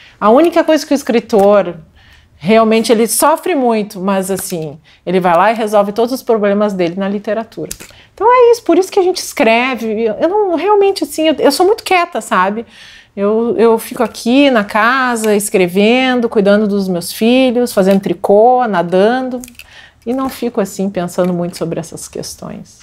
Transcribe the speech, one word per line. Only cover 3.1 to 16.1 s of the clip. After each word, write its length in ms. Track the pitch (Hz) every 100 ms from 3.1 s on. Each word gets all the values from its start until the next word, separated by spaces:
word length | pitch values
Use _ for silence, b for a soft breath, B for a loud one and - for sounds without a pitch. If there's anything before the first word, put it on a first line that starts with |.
| - 302 320 370
muito, 460 | 302 240 220 208 190
mas 300 | 196 196 190
assim, 480 | 185 - 170 156 156 b b
ele 160 | - 185
vai 160 | 180 170
lá 160 | 208
e 20 |
resolve 380 | 226 214 208 202
todos 200 | 214 233
os 100 | 262
problemas 500 | - 220 202 202 208
dele 220 | 185 170 185
na 100 | 196
literatura. 640 | 202 214 214 220 - 156 - B B B
Então 120 | - 427
é 220 | 508 480
isso, 100 | 453
por 140 | - 339
isso 120 | 370
que 80 | 403
a 40 |
gente 160 | 359 349
escreve. 840 | - - 226 233 262 226 226 214
Eu 240 | 226 - 320
não, 260 | 427 381
realmente, 500 | 311 381 403 392 381
assim, 240 | 285 - 320
eu, 60 |
eu 180 | - 277
sou 140 | 277 370
muito 160 | 453
quieta, 380 | - 359 339 226
sabe? 420 | - 185 190 214 233 B B B B 202
Eu, 380 | 202 220 233 185
eu 220 | 233 226
fico 240 | - 254
aqui 480 | 220 - 226 269 277
na 140 | 233
casa, 720 | 202 214 226 262 254 226 214 208
escrevendo, 920 | 202 190 175 190 214 254 262